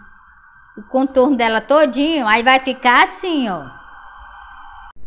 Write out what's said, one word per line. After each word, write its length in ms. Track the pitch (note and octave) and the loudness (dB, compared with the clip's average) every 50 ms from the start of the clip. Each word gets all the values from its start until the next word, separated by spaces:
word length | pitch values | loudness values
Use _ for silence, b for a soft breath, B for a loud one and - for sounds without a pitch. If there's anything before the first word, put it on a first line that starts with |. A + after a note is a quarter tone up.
| - - - _ _ _ _ _ _ _ _ _ _ _ _ G#3+ | -20 -20 -20 _ _ _ _ _ _ _ _ _ _ _ _ -20
o 60 | G#3 - | -12 -6
contorno 460 | - C4 C4+ C4+ C4+ C4 B3 D4 C#4 A#3 | -4 -2 -2 0 2 2 2 2 2 0
dela 240 | A#3 A3+ A3 A3 | 0 0 -2 -2
todinho, 680 | A3 - C#4 D4+ D#4 C4+ A3 C4 C#4+ D#4+ E4 D4 B3 G#3+ | -2 0 2 2 2 2 0 -2 -2 -2 -2 -2 0 2
aí 160 | G#3+ A#3 A#3 | 2 2 4
vai 160 | B3+ C4 C4 | 4 2 2
ficar 440 | - C#4 B3+ B3+ - B3 A#3+ C#4 F#4 | 0 -4 -8 -2 0 2 4 4 2
assim, 440 | F#4 - - - F#4 E4 C#4+ B3 G#3+ | 2 -2 -6 -8 -6 -4 -4 -4 -4
ó. 180 | F#3 D#3+ C#3 C3 - - - - - - - - - - - - - - - - - - - - - - - - - - - | -6 -8 -10 -14 -20 -20 -20 -20 -20 -20 -20 -20 -20 -20 -20 -20 -20 -20 -20 -20 -20 -20 -20 -20 -20 -20 -20 -20 -16 -14 -10